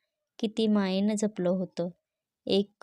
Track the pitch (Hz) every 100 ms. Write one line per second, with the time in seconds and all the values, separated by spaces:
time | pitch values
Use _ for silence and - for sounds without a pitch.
0 | _ _ _ - 220 220 220 208 190 190
1 | 208 208 214 196 180 185 180 - 180 -
2 | _ _ _ _ - 196 202 -